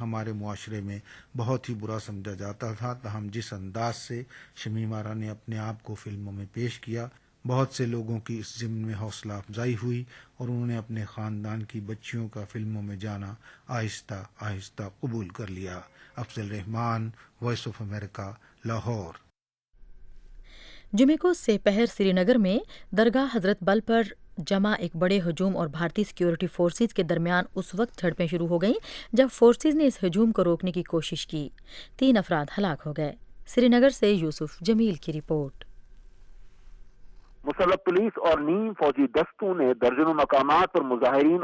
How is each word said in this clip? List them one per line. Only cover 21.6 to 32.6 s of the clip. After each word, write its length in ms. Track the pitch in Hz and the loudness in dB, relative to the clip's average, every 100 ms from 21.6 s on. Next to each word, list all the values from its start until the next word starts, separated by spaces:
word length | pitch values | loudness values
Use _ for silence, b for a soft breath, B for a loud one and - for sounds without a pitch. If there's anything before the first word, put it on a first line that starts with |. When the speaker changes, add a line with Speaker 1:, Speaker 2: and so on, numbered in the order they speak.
Speaker 2:
پہر 220 | - 202 233 | 4 4 2
سری 260 | - 196 | 2 2
نگر 220 | 185 180 254 | 4 4 4
میں 240 | 185 220 415 B B 196 | 4 2 -2 B B 2
درگاہ 420 | 226 254 269 240 | 4 4 0 0
حضرت 260 | 185 208 | 0 2
بل 180 | 175 214 214 | 2 2 4
پر 160 | 226 208 - - - 156 | 2 2 -4 -14 -8 0
جمع 280 | 196 202 214 | 2 2 0
ایک 180 | 170 165 | -4 0
بڑے 220 | 180 202 | 2 2
ہجوم 380 | 175 156 190 175 | 2 0 0 0
اور 100 | 160 | -2
بھارتی 380 | 156 170 - 208 | -2 -2 0 -2
سیکیورٹی 420 | - 175 165 180 | 0 2 2 0
forces 480 | - 175 - 233 - | 2 2 2 0 2
کے 80 | |
درمیان 420 | 165 165 170 180 - 196 | 0 0 2 0 0 -2
اس 200 | 175 185 | -2 0
وقت 240 | 233 - | -2 -2
جھڑپیں 280 | 175 160 170 | -2 0 0
شروع 220 | 170 170 | 0 0
ہو 140 | 170 | 2
گئیں 120 | 196 415 - B B | 2 0 -4 B B
جب 160 | 226 262 | 4 4
forces 420 | - 233 240 311 302 | 6 6 8 4 4
نے 120 | 285 | 4
اس 180 | - 185 | 4 0
ہجوم 280 | 180 226 | 4 4
کو 120 | 214 175 | 4 2
روکنے 280 | 170 185 | 2 0
کی 100 | 175 | -4
کوشش 440 | 160 165 151 156 - | -2 -2 -2 -6 -6
کی۔ 220 | 156 143 - - B B - | -6 -6 -10 -20 B B 0
تین 200 | 262 226 | 4 4
افراد 300 | 165 160 147 | 4 0 0
ہلاک 240 | - | 0